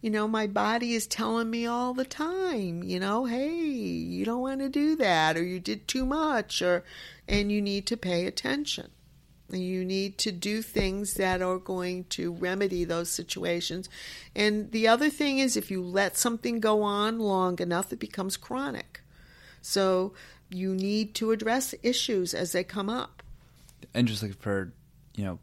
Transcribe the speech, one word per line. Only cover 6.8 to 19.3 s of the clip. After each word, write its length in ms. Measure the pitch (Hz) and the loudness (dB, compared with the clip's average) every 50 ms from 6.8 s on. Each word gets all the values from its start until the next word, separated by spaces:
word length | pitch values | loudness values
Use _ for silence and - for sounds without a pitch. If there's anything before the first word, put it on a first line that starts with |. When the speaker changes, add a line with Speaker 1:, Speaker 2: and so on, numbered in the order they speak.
| 180 - - - - - - - - | 0 -6 -18 -18 -18 -18 -20 -18 -6
Speaker 1:
and 240 | - 202 202 208 202 | 0 2 2 2 2
you 120 | 208 208 202 | 2 2 2
need 240 | 202 202 202 196 | 0 0 -2 -2
to 100 | - 240 | -2 -4
pay 300 | 226 - 185 180 170 175 | -2 0 0 0 2 0
attention. 640 | 185 185 - - - 277 285 294 - - - - - - _ - - - - _ _ - - - - | 0 -4 -4 -4 -2 -2 -2 -2 -4 -4 -6 -6 -12 -16 _ -20 -20 -20 -20 _ _ -20 -20 -16 -8
And 120 | - 185 185 | -6 -4 -2
you 220 | 180 185 185 185 | -2 -2 -2 -2
need 340 | 185 190 190 196 202 196 - | 0 0 0 0 -2 -2 -2
to 140 | - 220 190 | -2 -2 -2
do 280 | 175 175 202 208 220 220 | -2 -2 -2 -2 -2 -4
things 520 | - - 208 202 190 190 196 208 196 - | -2 0 2 2 2 0 -2 -4 -4 0
that 260 | - 190 185 185 180 | 0 2 2 2 2
are 180 | 185 180 185 185 | 2 0 0 -2
going 460 | 185 - 190 185 180 180 180 180 180 - | -2 -4 -4 -2 -2 -2 -4 -4 -6 -8
to 220 | - - 170 170 175 | -6 -4 -4 -4 -2
remedy 520 | 170 185 180 185 196 202 196 185 175 175 | -2 -2 -2 0 2 0 0 0 0 -2
those 240 | 165 170 165 170 170 | 0 0 -2 -2 -2
situations. 800 | - - 170 - - 196 180 175 170 175 170 - 160 180 190 - - - - - - - - - - | -4 -4 -4 -6 -6 -4 0 0 0 0 0 -4 -4 -6 -8 -10 -14 -16 -14 -14 -14 -16 -18 -10 -2
And 340 | - 208 214 208 214 214 - | 2 2 2 2 2 -2 -2
the 160 | - 220 220 220 | -2 4 6 6
other 200 | 226 240 285 302 | 6 8 6 2
thing 300 | 294 - 302 285 269 269 | 2 2 0 2 4 4
is, 180 | 269 262 240 | 2 2 2
if 140 | 214 190 - | 0 -2 -2
you 120 | 196 190 180 | -4 -4 -4
let 340 | 180 180 196 202 185 - - | 0 2 2 2 2 2 2
something 420 | - 247 233 226 - 240 233 233 | 0 2 0 0 -2 -2 -2 2
go 220 | 214 220 214 214 214 | 2 4 4 4 4
on 360 | 208 202 202 208 214 226 226 | 2 2 2 2 2 0 0
long 400 | 220 208 190 185 185 185 180 170 | 0 2 4 4 4 2 2 0
enough, 320 | 180 175 175 175 190 - - | 0 0 0 0 0 -2 -6
it 60 | 233 | -8
becomes 360 | - 214 - - 185 190 185 | -8 -8 -6 -4 -4 -4 -4
chronic. 640 | - - - 240 254 277 285 254 - - - - - - - - - - - | -6 -6 -6 -4 -4 -2 -4 -4 -6 -10 -12 -16 -20 -20 -20 -20 -20 -20 -20